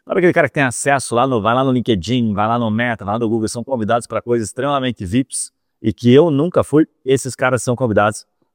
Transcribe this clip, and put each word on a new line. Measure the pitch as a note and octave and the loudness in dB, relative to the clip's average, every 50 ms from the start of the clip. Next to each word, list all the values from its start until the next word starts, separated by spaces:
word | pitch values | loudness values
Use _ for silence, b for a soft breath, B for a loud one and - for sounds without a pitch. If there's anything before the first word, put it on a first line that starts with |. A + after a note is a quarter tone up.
| b | b
sabe | - - F#3+ | -4 -2 2
aquele | F3 E3+ | 2 2
cara | - E3+ D3 C3 | 2 2 0 0
que | - | 0
tem | D3+ C3+ | -2 -2
acesso | B2 - - - C#3 C#3+ B2+ - - A#2 | -2 -2 -2 0 0 0 0 0 -2 0
lá | A#2 C3 C3+ | 0 0 2
no, | B2+ A2 | 0 0
vai | F#2+ A2+ A#2+ | 0 0 0
lá | B2+ | 2
no | C3+ C3+ | 2 0
LinkedIn, | B2+ B2 G#2+ B2+ A2+ F2+ D#2 G#2+ B2+ B2 A#2 A2 G2+ | 0 0 0 0 0 0 0 -2 -2 0 0 0 0
vai | G2+ G#2 A2 | 0 0 0
lá | A#2 A#2+ | 0 -2
no | A#2 G#2+ | -2 -2
Meta, | G#2+ A2+ B2 A#2+ A2+ - G2+ | -2 -2 -2 -2 -4 -6 -4
vai | G2 G#2+ | -6 -4
lá | A#2+ | -2
no | A#2 G#2+ | -2 -2
Google, | A#2 A2 A2 | 0 -2 -2
são | G2+ - A#2+ | -4 -6 -8
convidados | A#2 - C3+ A2+ G#2+ G2+ A2+ A#2+ - - | -6 -6 -4 -4 0 0 0 0 0 -4
pra | A2+ G#2+ | -8 -6
coisas | - A#2+ A#2+ A#2 G#2+ - | -2 0 -2 -2 -2 -4
extremamente | - B2 C3+ C#3+ C#3+ C3+ B2+ B2+ A2+ - G#2 | -6 -4 -4 -2 -2 -2 -2 -4 -6 -6 -6
vips | F2 G#2 C3 C3+ - - - - - _ _ _ _ _ - | -2 -2 -2 -2 -2 -8 -10 -10 -12 _ _ _ _ _ -6
e | - A2+ | -4 -4
que | - - A#2+ A#2+ | -4 0 4 6
eu | B2 C#3+ E3+ E3+ | 6 6 6 4
nunca | C#3 C3+ D#3 F#3 - C3 - | 2 0 0 0 0 -2 -2
fui, | - C#3 D#3 D#3 _ _ _ - | 2 2 2 2 _ _ _ -2
esses | C3+ C3+ B2+ - B2+ - | -2 -2 0 -2 -8 -6
caras | - C3+ B2+ B2+ A#2 | -2 -2 0 0 0
são | - C3 A#2+ | -2 -4 -2
convidados | A2+ C3 A2+ G2+ G#2 G2+ A2 G#2+ - - _ _ _ _ _ | -2 -2 0 2 2 2 2 0 -4 -14 _ _ _ _ _